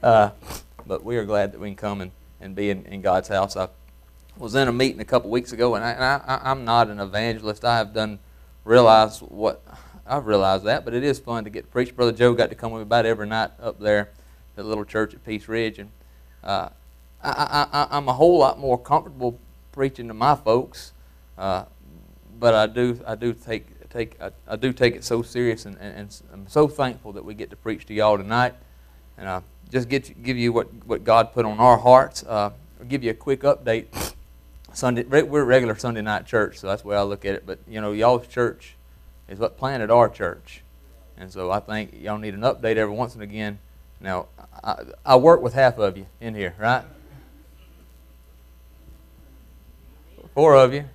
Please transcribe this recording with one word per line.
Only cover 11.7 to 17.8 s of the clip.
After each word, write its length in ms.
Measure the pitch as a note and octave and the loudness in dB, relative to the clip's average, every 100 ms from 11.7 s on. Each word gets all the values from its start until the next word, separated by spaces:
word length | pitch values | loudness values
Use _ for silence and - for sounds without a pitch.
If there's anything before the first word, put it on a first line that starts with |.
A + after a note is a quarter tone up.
| - B2 | -4 -4
Brother 180 | - A#2+ | 0 0
Joe 220 | A2 A#2+ | 4 2
got 160 | A#2+ A#2+ | 4 0
to 40 | |
come 180 | A2 A#2 | -2 -10
with 80 | A2+ | -10
me 40 | |
about 220 | G#2+ A#2 A2+ | -2 0 2
every 200 | A2+ G#2 | -2 -2
night 240 | A2 A2 - | -4 -4 -6
up 200 | A#2 - | -12 -6
there 200 | G#2 G#2 | 0 0
at 560 | G2+ - - - - - | 0 -12 -20 -20 -20 -14
the 80 | |
little 200 | G#2 G#2+ | -8 -8
church 300 | G#2 A2 G#2+ | -6 -4 -4
at 100 | - | -6
Peace 240 | - A2 - | -10 -10 -6
Ridge, 300 | A2+ A2+ G2+ | -4 -4 -6
and, 120 | G2+ - - - - - | -18 -20 -20 -20 -20 -20
uh, 240 | - G2 - - - - - - | -6 -6 -6 -14 -20 -20 -20 -12
I, 80 | - | -8
I, 380 | - D3 D3 C#3+ | -4 -2 0 0
I, 240 | C#3+ | 0